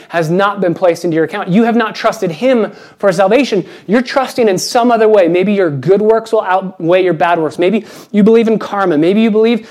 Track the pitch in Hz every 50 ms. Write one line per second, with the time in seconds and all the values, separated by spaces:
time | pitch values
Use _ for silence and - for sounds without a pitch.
0 | - - - 175 170 151 170 185 202 208 202 202 185 175 165 - 190 175 165 165
1 | - 180 156 160 160 151 - 208 185 185 175 214 233 233 220 240 226 214 196 -
2 | - 226 - - 196 175 160 151 240 262 262 233 208 180 - - - - - _
3 | - 202 180 175 196 190 214 277 269 - 233 190 165 - - - - - 190 254
4 | 254 - - 277 262 - - - 233 214 185 180 - - - 247 233 247 233 220
5 | 220 214 214 208 180 160 170 180 185 202 208 196 190 165 143 135 127 156 190 202
6 | 214 214 226 226 220 - - 220 196 190 180 190 196 185 - - 175 160 175 190
7 | 185 180 170 151 175 170 175 165 160 147 - 156 175 185 202 220 - - - -
8 | - - - 208 202 214 226 233 233 220 220 202 - - - 202 196 185 160 143
9 | 160 170 202 220 226 233 202 220 220 226 240 214 220 -